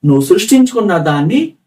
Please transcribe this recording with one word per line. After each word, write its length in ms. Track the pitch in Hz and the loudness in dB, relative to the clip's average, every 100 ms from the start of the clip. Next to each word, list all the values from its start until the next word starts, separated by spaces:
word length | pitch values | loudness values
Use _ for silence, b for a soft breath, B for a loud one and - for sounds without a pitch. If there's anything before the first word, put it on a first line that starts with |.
| 143 | 0
నువ్వు 160 | 139 | 0
సృష్టించుకున్న 760 | 135 - 214 262 254 240 202 170 | 2 0 2 2 2 0 -2 -2
దాన్ని 560 | 151 147 151 269 320 - | -2 -2 -2 -2 -4 -10